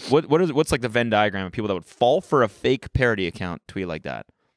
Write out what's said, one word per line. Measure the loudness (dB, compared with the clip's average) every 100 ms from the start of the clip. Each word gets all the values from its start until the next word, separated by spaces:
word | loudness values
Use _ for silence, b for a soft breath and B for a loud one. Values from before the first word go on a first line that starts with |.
| 2
What, | 2 4
what | 2
is, | 2
what's, | 0 0
like, | -2
the | 0
Venn | 0 2
diagram | 2 2 0 -8
of |
people | -6 -4
that |
would | -4 -6
fall | 0 2 2
for | 2 2
a | 2
fake | 0 -2 -2 -2
parody | 0 0 2 -2
account | -4 -8 -10 -12
tweet | -8 -8
like | -8
that? | -8 -12 -14 _ _